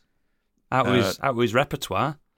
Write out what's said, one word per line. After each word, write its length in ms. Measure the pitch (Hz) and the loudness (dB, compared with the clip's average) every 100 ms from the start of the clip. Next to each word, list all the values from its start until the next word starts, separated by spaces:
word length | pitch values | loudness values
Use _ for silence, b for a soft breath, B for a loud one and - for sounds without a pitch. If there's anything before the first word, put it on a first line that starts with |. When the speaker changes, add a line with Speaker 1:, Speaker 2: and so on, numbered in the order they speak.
| _ _ _ _ _ _ - | _ _ _ _ _ _ -4
Speaker 1:
out 140 | 127 110 | -2 2
of 60 | |
Speaker 2:
Uh, 20 | 110 | 2
Speaker 1:
his, 240 | 98 - | 2 0
out 100 | 139 | -2
of 20 | 117 | 0
his 160 | 120 | 2
repertoire. 640 | 117 143 - - 92 131 147 _ | 2 0 -4 -4 -2 -2 -4 _